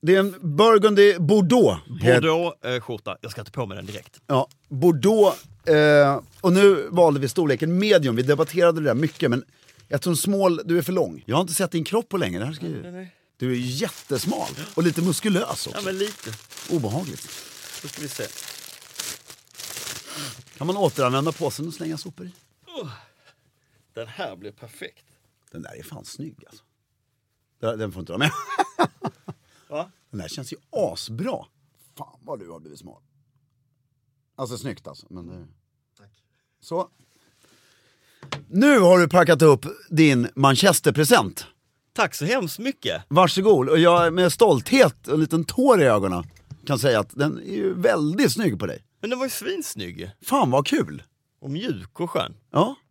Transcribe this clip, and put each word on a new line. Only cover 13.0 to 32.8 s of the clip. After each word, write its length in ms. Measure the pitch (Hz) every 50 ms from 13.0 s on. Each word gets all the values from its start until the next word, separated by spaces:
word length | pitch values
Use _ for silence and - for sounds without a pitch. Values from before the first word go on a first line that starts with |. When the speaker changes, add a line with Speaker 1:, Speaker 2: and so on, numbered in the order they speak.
| 190 180 _ _ _ _ _ _
Speaker 1:
du 140 | 131 127
är 40 | 127 123
jättesmal 920 | 123 123 123 143 214 202 - - - - 139 123 - 165 240 320 - - 139 139 151 - -
och 80 | - 165
lite 180 | 175 156 -
muskulös 680 | 165 185 160 - - 220 202 175 226 - - - - -
också. 40 | -
Speaker 2:
Ja, 60 | - 196
men 120 | 190 190 190
lite. 320 | 196 214 202 - - 117 110 107 - _ - - - -
Speaker 1:
Obehagligt. 580 | 175 165 113 107 104 147 185 151 - - - - - - - - - - - - - -
Speaker 2:
Då 60 | - 147
ska 140 | 113 -
vi 60 | 151 139
se. 160 | 131 - 120 - - - - - - - - - - - - - - - - - - - _ - - _ _ _ _ - - - - - - - - - - - - 156 147 135 123 - - _ _ -
Speaker 1:
Kan 100 | 139 165
man 100 | 180 208
återanvända 540 | 196 156 - - 135 123 127 135 139 165
påsen 360 | 156 - 170 139 120 - 147 170
och 60 | 160
slänga 240 | - 170 160 160 147
sopor 280 | - 185 - - 180
i? 60 | 180 180 _ _ _ _ _ _ _ 349 302
Speaker 2:
Oh. 80 | 214 143 107 - _ _ _ _ _ _ _ _ _ _ _ _ _ _ _ _ _ _ _
Den 140 | - 117 110
här 280 | 117 - 190 131 95
blir 160 | 87 95 104
perfekt. 540 | 98 _ - 110 - - - - _ _ _ _ _ _ _ _ _ _ _ _
Speaker 1:
Den 100 | _ 85
där 180 | 76 - - 64
är 40 | 76
fan 220 | - - - -
snygg 380 | - - - 139 160 - _ - _
alltså. 160 | _ - _ _ _ _ _ _ _ _ _ _ _ _ _ _ _ _ _ _ _ _
Den, 180 | - 113 117 107
den 120 | 110 104
får 80 | 85 92
inte 120 | 87 80
vara 80 | 85 98
med. 120 | 139 156 - 1077 - - - - - - - -
<laughs> 120 | - - _ _ - - _ _ _ - - _ _ _ _ _ _ _
Speaker 2:
Va? 200 | 147 147 170 196 _ _ _ _
Speaker 1:
Den 80 | - 104
här 60 | 85 -
känns 260 | - - 135 - -
ju 40 | - _ _
asbra. 760 | - 269 202 127 80 - - - 113 113 180 254 - - - _ _ _ _ _ _ _ _ _ _ -
Fan 200 | - _ _ _
vad 180 | _ 123 151 113
du 100 | 95 85
har 100 | 82 82
blivit 200 | 78 78 73
smal. 220 | 73